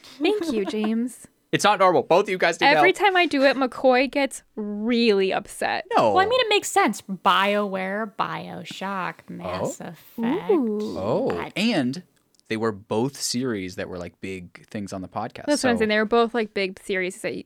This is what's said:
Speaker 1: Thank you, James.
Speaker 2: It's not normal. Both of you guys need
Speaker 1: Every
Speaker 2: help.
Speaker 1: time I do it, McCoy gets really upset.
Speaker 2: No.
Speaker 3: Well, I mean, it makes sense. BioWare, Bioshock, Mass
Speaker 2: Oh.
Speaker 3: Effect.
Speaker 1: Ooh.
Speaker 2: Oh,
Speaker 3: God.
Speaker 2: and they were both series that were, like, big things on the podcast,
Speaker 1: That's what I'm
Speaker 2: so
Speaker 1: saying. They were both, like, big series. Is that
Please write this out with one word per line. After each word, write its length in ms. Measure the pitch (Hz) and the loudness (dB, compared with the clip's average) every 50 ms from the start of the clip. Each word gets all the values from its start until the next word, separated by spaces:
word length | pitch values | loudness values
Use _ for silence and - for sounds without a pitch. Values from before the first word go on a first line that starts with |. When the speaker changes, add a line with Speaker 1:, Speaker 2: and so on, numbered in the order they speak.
| - - - - | -20 -20 -12 -4
Speaker 1:
Thank 320 | 285 370 427 427 339 330 254 | -2 -2 0 0 -2 -4 -2
you, 120 | 214 196 | -2 -2
James. 640 | 320 254 214 214 214 220 226 240 254 - - - - _ _ _ _ | -2 -2 -2 -2 -2 -2 -2 -2 -4 -8 -12 -20 -20 _ _ _ _
Speaker 2:
It's 140 | - 156 - | -4 2 4
not 140 | 202 208 180 | 4 4 6
normal. 240 | 190 185 175 143 117 | 6 6 6 4 4
Both 220 | - 160 185 208 | 4 4 4 4
of 40 | 202 | 2
you 80 | 185 180 | 0 0
guys 220 | 185 170 170 - | 2 0 2 4
need 60 | - | 4
Speaker 1:
Every 260 | 277 294 311 - 381 370 | 4 6 6 6 6 4
Speaker 2:
help. 40 | - 349 | 4 2
Speaker 1:
time 100 | 403 370 | 4 4
I 80 | 359 349 | 4 2
do 160 | 302 - 277 262 | 2 2 4 4
it, 120 | 277 262 | 4 4
McCoy 540 | 254 269 247 - - - 262 254 247 277 262 | 2 0 -4 -4 2 2 4 4 4 2 2
gets 320 | - 285 277 269 - - - _ _ | 0 -2 -2 -2 -4 -10 -16 _ _
really 760 | - 214 208 208 208 214 233 247 233 233 233 202 196 190 190 - | -10 -8 -6 -6 -4 -2 0 2 4 4 4 4 4 2 2 0
upset. 540 | - 202 - - - - - - - - 381 466 | -2 -4 -6 -8 -6 -4 -2 -2 -4 -4 0 2
Speaker 2:
No. 160 | - - 226 202 | 2 4 4 4
Speaker 3:
Well, 140 | 370 381 | 4 2
I 20 | 427 | 2
mean, 120 | 494 523 | 2 0
it 80 | 494 427 | 2 2
makes 200 | 415 403 - - | 2 0 0 0
sense. 300 | - 392 392 277 202 - - | 0 2 2 2 0 -4 -8
BioWare, 1080 | - 190 175 - 196 180 185 196 202 208 208 208 202 190 190 185 190 196 208 226 214 190 | -10 -10 -2 2 2 4 4 4 2 2 0 0 -2 -4 -4 -4 -4 -4 -4 -6 -8 -6
Bioshock, 1120 | - 170 170 160 165 175 180 175 180 180 - - - 190 196 202 190 175 170 160 - - - | -6 -6 -6 -6 -8 -10 -10 -12 -12 -12 -12 -12 -10 -8 -8 -6 -6 -6 -6 -8 -10 -16 -16
Mass 500 | 180 175 175 185 175 185 - - - - | -16 -12 -10 -8 -6 -6 -6 -6 -6 -8
Speaker 2:
Oh. 60 | 170 | -12
Speaker 3:
Effect. 640 | 180 165 - - - - - 226 233 285 392 440 - | -14 -16 -18 -20 -20 -10 -6 -4 -2 -2 -4 0 2
Speaker 1:
Ooh. 480 | 415 330 247 220 208 208 208 214 - 180 | 2 2 2 0 -2 -4 -4 -6 -6 -6
Speaker 2:
Oh, 320 | 190 104 131 185 269 - | -2 -2 0 0 0 -2
Speaker 3:
God. 220 | - - 151 151 - | -2 -4 -6 -8 -4
Speaker 2:
and 460 | 160 208 233 233 170 131 123 139 175 - _ _ _ _ _ _ _ _ _ | -2 0 0 0 0 0 -2 -4 -6 -10 _ _ _ _ _ _ _ _ _
they 100 | 113 110 | -4 -2
were 140 | 113 113 104 | -2 -2 -2
both 460 | 98 107 _ 113 110 117 139 135 - | -4 -8 _ -2 0 0 0 -2 -6
series 580 | - - - 120 127 127 113 101 92 92 90 | -6 -4 -4 -2 -2 -2 -4 -4 -4 -6 -8
that 120 | 95 95 - | -8 -8 -8
were, 100 | 92 90 | -8 -8
like, 220 | 87 87 - _ | -10 -10 -12 _
big 460 | - 95 95 92 90 85 - - - _ | -10 -10 -10 -10 -12 -14 -18 -20 -20 _
things 240 | - 107 101 95 - | -10 -10 -8 -8 -8
on 80 | 98 | -10
the 80 | 92 87 | -10 -8
podcast, 380 | - 110 107 123 - - - | -8 -8 -8 -8 -10 -10 -2
Speaker 1:
That's 180 | - 294 285 - | -2 -2 0 2
what 60 | 254 | 0
I'm 60 | 240 | 2
Speaker 2:
so 20 | 220 | 2
Speaker 1:
saying. 100 | 220 214 | 2 2
They 100 | 214 214 | 2 0
were 60 | 220 | 0
both, 300 | 208 240 233 233 226 - | 2 2 2 2 2 0
like, 180 | 240 220 208 - | -4 -4 -4 -2
big 260 | 202 196 185 190 - - | -4 -4 -4 -4 -10 -8
series. 340 | - 202 185 185 180 190 | -4 -4 -2 -2 -4 -6
Is 60 | - - | -6 -8
that 220 | 160 - - - | -8 -8 -8 -10